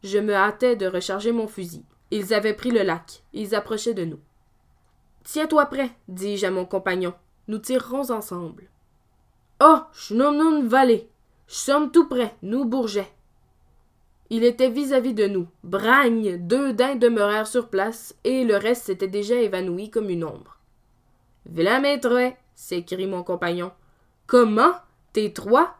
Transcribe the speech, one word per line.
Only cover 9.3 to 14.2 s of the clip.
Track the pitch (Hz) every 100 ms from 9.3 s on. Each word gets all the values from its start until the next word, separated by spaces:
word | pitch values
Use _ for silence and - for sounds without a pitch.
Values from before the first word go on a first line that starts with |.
| _ _ _
Oh, | 285 302 -
schnoum-noum | - - 220 285 294 320 302 240
vallée. | 254 262 226 - _ _ _ _
J'sommes | - - 277 302
tout | 330 -
prêts, | 254 226 -
nous | 185 240
Bourget. » | 254 254 226 202 196 _ _ _ _ _ _ _ _ _ _ _